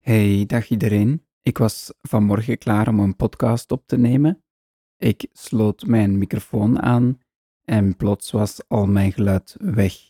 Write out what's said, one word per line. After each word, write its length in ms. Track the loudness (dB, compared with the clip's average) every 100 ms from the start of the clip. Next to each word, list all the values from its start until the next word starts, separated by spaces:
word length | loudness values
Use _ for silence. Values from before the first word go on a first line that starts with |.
Hey, 460 | 2 2 4 2 0
dag 240 | -2 -2
iedereen. 560 | -2 0 2 2 0 _ _
Ik 160 | -6 0
was 340 | -2 -2 -16 -18
vanmorgen 560 | -4 0 2 0 -2 -4
klaar 300 | -2 0 2
om 120 | 2
een 160 | 0 0
podcast 540 | -4 -2 -2 -2 -4
op 160 | -8 _
te 100 | 0
nemen. 460 | 2 4 2 0 _ _ _ _ _ _
Ik 300 | -2 -2 -6
sloot 540 | _ -6 0 0 -2 0
mijn 320 | 2 2 0
microfoon 640 | -2 -4 -6 -2 0 0
aan 380 | 0 2 0 -2 _ _ _ _
en 320 | -4 0 0 0
plots 340 | -2 -2 -4
was 380 | -4 -4 -6 -6
al 180 | -2 0
mijn 260 | 2 0
geluid 440 | 0 0 0 -2 -10
weg. 360 | -4 0 -2 -2 _